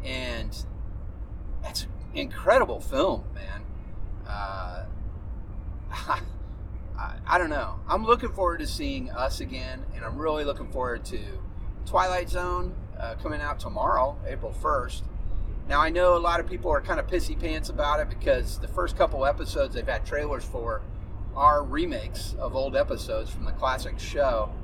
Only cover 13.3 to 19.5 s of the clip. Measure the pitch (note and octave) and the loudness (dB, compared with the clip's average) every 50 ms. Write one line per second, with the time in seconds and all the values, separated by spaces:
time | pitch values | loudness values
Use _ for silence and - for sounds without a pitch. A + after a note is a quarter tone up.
13.3 | D3+ D3 D3 D3 C#3 C3+ - B2+ G#2 G#2 A#2 D3+ G3 C#3 B2+ C3+ D3 - - - | -4 -2 -2 -4 -4 -4 -4 -6 -2 0 2 2 4 4 4 2 2 -2 -4 -4
14.3 | C3 - A#2 A2+ G#2+ - - D3+ D3+ C3+ B2 - - - - - - - - - | -4 -4 -4 -4 -4 0 0 2 2 2 0 -2 -2 -4 -4 -4 -2 -2 0 2
15.3 | - - - - - - - - C3+ D3 D#3 D#3+ D#3+ F3 F3+ F3+ F3+ E3+ E3+ E3+ | 2 2 2 2 -2 -2 0 2 4 4 6 6 6 6 8 8 8 8 6 4
16.3 | E3+ E3+ E3 - F3+ E3+ - F3 D3+ C#3+ - - F3+ D#3 C#3+ - - F3 E3+ - | 4 4 2 0 -2 -2 2 4 4 4 4 2 0 0 2 2 2 2 2 2
17.3 | D#3 - - E3 D#3 D#3 C#3 C3+ - - D3 D3 D3 D3+ D3+ C#3+ - - - C#3+ | 2 0 0 0 0 0 0 -2 0 2 2 4 4 2 2 0 -2 -2 4 4
18.3 | C3+ B2+ - - - - - - - F#3 F3 - - - F3+ D#3+ D#3 C#3 C3 C3+ | 4 4 4 0 -2 -2 -4 -2 0 0 0 0 4 4 4 4 4 4 4 2
19.3 | D3 - D#3 C#3+ | 2 2 0 -2